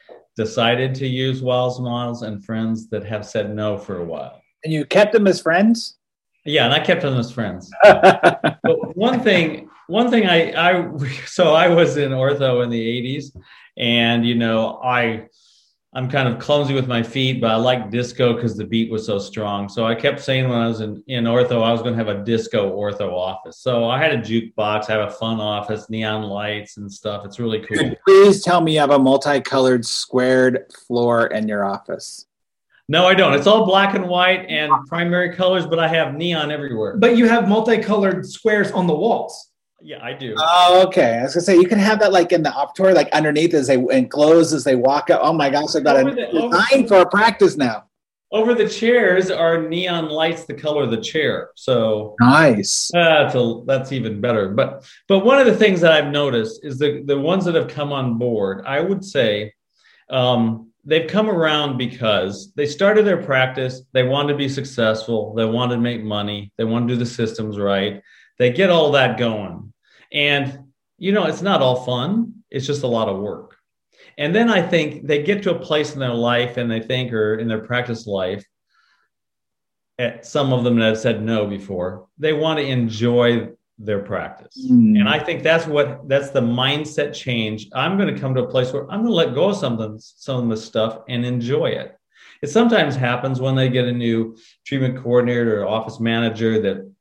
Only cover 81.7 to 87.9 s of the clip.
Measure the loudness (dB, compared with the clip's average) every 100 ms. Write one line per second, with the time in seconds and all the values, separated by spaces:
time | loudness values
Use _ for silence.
81.7 | -6 -6 -8 -18 -6 -4 -2 -2 -2 -2
82.7 | -2 -2 -2 0 2 2 2 -4 -16 _
83.7 | -14 -6 -6 -4 -8 -8 -14 -20 -10 2
84.7 | 4 6 6 4 0 -2 -2 2 2 0
85.7 | 0 0 -4 -2 -2 0 -2 0 0 0
86.7 | -2 -4 -6 -6 -6 -6 -4 -4 -6 -8
87.7 | -6 -2